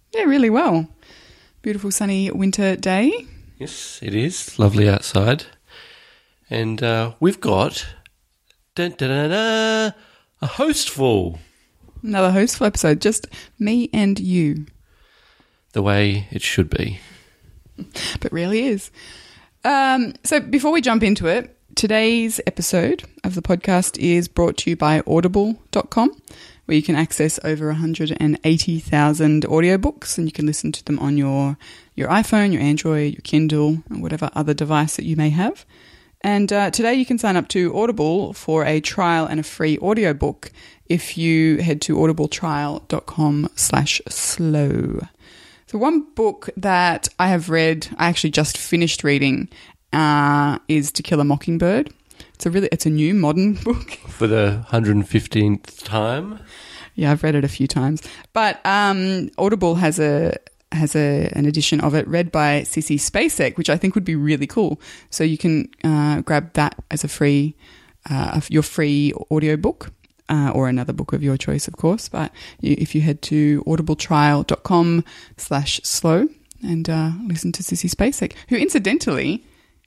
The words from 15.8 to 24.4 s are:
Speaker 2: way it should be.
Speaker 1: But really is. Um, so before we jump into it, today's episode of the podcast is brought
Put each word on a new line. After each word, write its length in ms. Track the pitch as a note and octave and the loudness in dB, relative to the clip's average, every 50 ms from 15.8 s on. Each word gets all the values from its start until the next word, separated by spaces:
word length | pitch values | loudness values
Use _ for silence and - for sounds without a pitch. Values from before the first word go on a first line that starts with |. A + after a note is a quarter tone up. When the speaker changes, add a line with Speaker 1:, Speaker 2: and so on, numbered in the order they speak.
Speaker 2:
way 480 | G2 G2+ G2+ G2+ G#2 G#2 G2+ G#2 G2+ - | 0 2 2 2 2 2 0 -2 -4 -6
it 100 | - G2 | -8 -6
should 280 | - - - - F2 D2+ | -6 -2 0 0 0 0
be. 320 | - - - - G2 - - - - - _ _ _ _ _ _ - - - - _ - F#3 - - - - - - - | 0 -4 -2 -4 -6 -10 -14 -20 -20 -20 _ _ _ _ _ _ -20 -20 -20 -20 _ -18 -18 -14 -12 -12 -10 -10 -8 -6
Speaker 1:
But 100 | - - | -6 -6
really 300 | - E3 E3+ F#3 G#3 A3+ | -4 -4 -4 -2 -2 -2
is. 280 | B3+ C#4 G#3+ G3 - - _ - - - - - - - - - - _ _ _ - | 0 -2 -2 -4 -6 -12 _ -20 -20 -20 -20 -20 -20 -20 -20 -20 -20 _ _ _ -2
Um, 480 | B3 C#4+ C4+ C4+ C4 C4 C4 A#3+ G#3+ - - - | 0 2 2 2 2 2 2 0 -2 -4 -8 -4
so 160 | - D#4 D4 | 0 0 0
before 320 | - - B3 C#4 B3+ D4+ | 0 0 0 0 2 2
we 80 | D#4+ E4 | 2 2
jump 240 | A#3+ B3+ A3+ A3 A3+ | 2 2 2 2 4
into 240 | G3 G#3 - E3+ | 2 2 2 2
it, 300 | D#3+ F3 - - - _ _ _ _ - | 0 0 -2 -2 -6 _ _ _ _ -6
today's 640 | - - G3+ G#3+ A3 A3 A3+ A#3 A#3 A3+ A3+ A3+ - - | -2 0 2 2 2 2 2 2 2 0 -2 -4 -4 -4
episode 560 | - - - F3 - - F3 F3 B3 F4 F#4+ - - - - - | -4 -4 -4 -2 0 0 2 2 2 0 -2 -6 -10 -14 -10 -8
of 100 | G3 F#3 | -6 -6
the 60 | F#3 | -4
podcast 560 | E3+ - F#3 F3 - - F#3 F3+ F#3 - - | -2 0 0 0 0 2 2 2 2 0 -2
is 320 | - - F3 E3+ F3 F3 - | -2 0 2 2 2 0 0
brought 260 | - - | 0 0